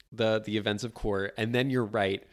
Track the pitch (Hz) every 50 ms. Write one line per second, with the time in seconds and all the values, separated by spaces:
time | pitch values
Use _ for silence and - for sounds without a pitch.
0 | _ _ - 110 113 110 110 110 107 104 104 107 101 107 104 101 120 117 - -
1 | - 107 101 98 98 101 - - 110 113 120 123 127 139 131 127 117 101 107 110
2 | 98 95 98 98 - -